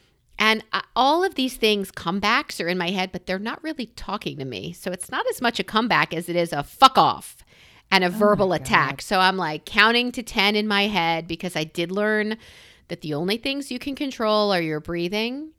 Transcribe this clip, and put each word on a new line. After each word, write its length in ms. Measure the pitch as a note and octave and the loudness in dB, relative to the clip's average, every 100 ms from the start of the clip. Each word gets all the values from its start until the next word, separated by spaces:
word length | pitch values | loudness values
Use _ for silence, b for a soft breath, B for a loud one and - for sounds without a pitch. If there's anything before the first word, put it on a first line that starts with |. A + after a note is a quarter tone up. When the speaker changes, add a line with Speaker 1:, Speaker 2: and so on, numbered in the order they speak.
| b b _ - | b b _ 0
Speaker 1:
And 280 | G#3+ A3 - | 2 2 -2
I, 100 | - - - | -8 -4 0
all 260 | C4 D#4+ | 2 4
of 140 | F#4+ - | 0 -2
these 200 | C4 - | -4 0
things, 360 | A3 G#3 F#3+ | 2 2 -2
comebacks 680 | - - G3 G3+ B3 D4+ - | -6 -4 -2 0 0 -2 -6
are 60 | E3+ | -4
in 100 | F3+ | -2
my 140 | E3+ | -2
head, 220 | F#3+ F#3 | -2 -4
but 140 | F3+ - | -6 -6
they're 120 | F#3 | -6
not 240 | G#3+ C#4+ | -6 -8
really 240 | D#4 D#4 A3+ | -8 -8 -10
talking 500 | - - G3+ - C#3+ | -10 -8 -8 -8 -8
to 60 | |
me. 280 | C3+ G#2+ A#2+ | -8 -8 -10
So 180 | E3+ - | -10 -10
it's 220 | F3+ - | -10 -8
not 120 | C4+ A#4 | -6 -4
as 100 | - | -2
much 200 | A#3+ - | -2 -2
a 40 | |
comeback 480 | G3 G#3+ A#3+ E3 D#3 | -2 0 2 2 2
as 160 | E3 F3 | -2 -2
it 60 | |
is 180 | E3+ E3+ | -2 0
a 120 | D#3 | -2
fuck 340 | C#3+ - C4 - | -6 6 6 8
off 380 | D#3 F2+ - - _ b b b _ | 4 2 -6 -18 _ b b b _
and 100 | F#3+ | 2
a 60 | F3+ | 2
Speaker 2:
Oh 20 | |
my 80 | G#3+ | 2
Speaker 1:
verbal 300 | G#3 G#3 G3 | 4 4 2
Speaker 2:
God. 120 | E3 | 0
Speaker 1:
attack. 380 | C3 F#3+ C#3 C#3+ | 2 2 2 -2
So 180 | - F#3 | -2 2
I'm, 160 | F#3 F#3+ | 4 2
like, 280 | E3 D3+ | -2 -6
counting 460 | - G#3+ G#3+ A#3 B3 | 0 6 6 6 0
to 120 | B3 | -4
ten 320 | A#3 - G3+ G#3 | -4 0 2 2
in 100 | G#3+ | 0
my 220 | G3+ G3+ | 0 2
head 400 | G3+ E3 E3 E3 | 0 0 0 -4
because 260 | E3 F3+ | -8 -6
I 80 | D#3 | -4
did 300 | D#3 - E3+ | -4 -4 -4
learn 440 | F#3+ G#3 G#3+ G#3+ A3 B B B B - | -2 0 0 -2 -6 B B B B -14
that 140 | F3 | -12
the 120 | D#3+ | -6
only 220 | D3 F3 A3 | -4 -2 -2
things 340 | C4+ C#4 C#4 | -4 -6 -6
you 80 | B3 | -8
can 160 | C#4+ | -8
control 580 | C4 D4 - A3 G#3+ G#3 | -6 -8 -4 0 2 2
are 80 | F#3+ | 0
your 200 | D#3+ D3+ | 0 -4
breathing 720 | E3+ E3+ F3 G#3 A3+ C4 D#4 | -4 -4 -4 -4 -4 -6 -12